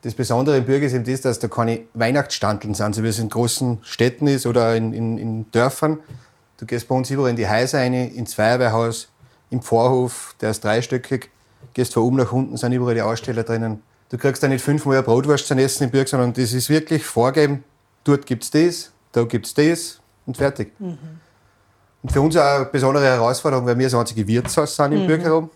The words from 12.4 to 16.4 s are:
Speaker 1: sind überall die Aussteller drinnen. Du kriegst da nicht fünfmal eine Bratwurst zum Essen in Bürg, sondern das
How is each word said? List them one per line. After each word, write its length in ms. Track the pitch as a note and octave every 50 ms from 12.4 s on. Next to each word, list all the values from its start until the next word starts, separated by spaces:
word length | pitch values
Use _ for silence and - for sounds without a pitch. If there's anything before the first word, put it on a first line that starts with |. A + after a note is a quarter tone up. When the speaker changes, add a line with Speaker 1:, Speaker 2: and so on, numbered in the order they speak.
| C3 C3 -
Speaker 1:
sind 160 | - - A#2+ B2
überall 220 | B2+ B2 B2 A#2
die 80 | A2+ G#2
Aussteller 420 | G#2+ A#2 A2+ - - B2 A2+ A2+
drinnen. 380 | - A#2 A2+ A2+ A2+ A2 G#2 _ _ _ _ _ _
Du 80 | - A#2+
kriegst 240 | - C#3 C3 - -
da 60 | C3+
nicht 160 | C3+ B2+ -
fünfmal 320 | - D3 D3+ C#3+ C#3+ C3+
eine 80 | C3+ C3
Bratwurst 420 | - A2+ B2 C3 D3 D3 C#3 -
zum 120 | - D3 C3
Essen 260 | C3 C3+ - - D3
in 60 | B2+
Bürg, 180 | A#2 C3+ C3+ -
sondern 240 | - C3 B2 A#2+ A#2+
das 200 | B2+